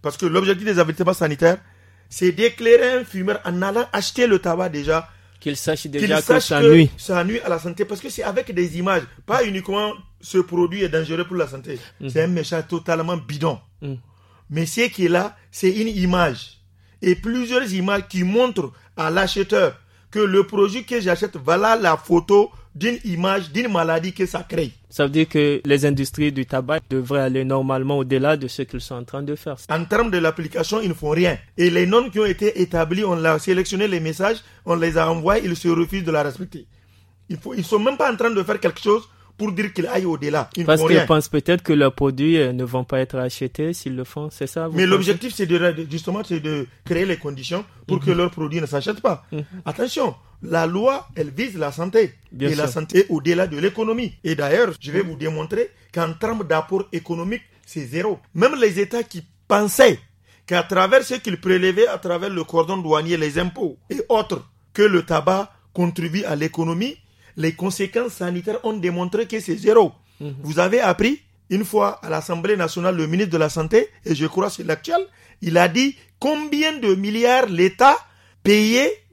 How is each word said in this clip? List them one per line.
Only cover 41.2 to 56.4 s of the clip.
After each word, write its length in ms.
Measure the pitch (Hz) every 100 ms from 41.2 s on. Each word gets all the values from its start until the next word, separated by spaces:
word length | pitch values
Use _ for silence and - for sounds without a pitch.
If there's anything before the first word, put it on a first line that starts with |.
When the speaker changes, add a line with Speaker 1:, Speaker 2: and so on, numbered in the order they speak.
| -
Speaker 2:
peut-être 340 | 151 156 175
que 80 | -
leurs 200 | 151 135
produits, 440 | - 139 131 151 165
euh, 140 | 131
ne 120 | 123
vont 200 | 123 127
pas 160 | 120 131
être 180 | 131 131
achetés 560 | 127 - 127 - 156
s'ils 220 | 175 - 127
le 80 |
font, 260 | 127 147 151
c'est 180 | - 135
ça, 200 | 165 165
vous 80 | 165
Speaker 1:
Mais 80 |
Speaker 2:
pensez ? 60 | 180
Speaker 1:
l'objectif, 420 | 190 185 185 247
c'est 120 | - 180
de, 120 | 175
de, 300 | 175 156 156
justement, 320 | 160 170 196 214
c'est 160 | 165
de 260 | 151 147 123 _ -
créer 200 | 170 190
les 120 | 165
conditions 460 | 147 139 127 175 208 - -
pour 100 | 185
Speaker 2:
Mhm. 60 |
Speaker 1:
que 80 | 143
leurs 200 | 175 175
produits 280 | 170 151 165
ne 40 | 151
s'achètent 340 | 143 165 208
pas. 240 | 226 165 _
Speaker 2:
Mhm. 120 | 156 147 185 165
Speaker 1:
Attention, 480 | - 233 320 240 123 - -
la 260 | - 165 165
loi, 400 | 180 247 277 - -
elle 140 | 147
vise 280 | 135 254 185
la 140 | 147
santé. 440 | 147 180 220 202 - -
Speaker 2:
Bien 160 | 123 139
Speaker 1:
Et 60 | 151
la 80 | 147
Speaker 2:
sûr. 80 |
Speaker 1:
santé 260 | 127 156 180
est 60 | 196
au-delà 380 | 160 143 170 185
de 100 | 147
l'économie. 540 | 185 202 220 226 233 - 160
Et 100 | 151
d'ailleurs, 380 | 143 180 233 -
je 140 | 139
vais 100 | 165
vous 120 | 185 143
démontrer 540 | 156 156 156 208 247 _ _
qu'en 180 | 175 165
termes 320 | 160 220 226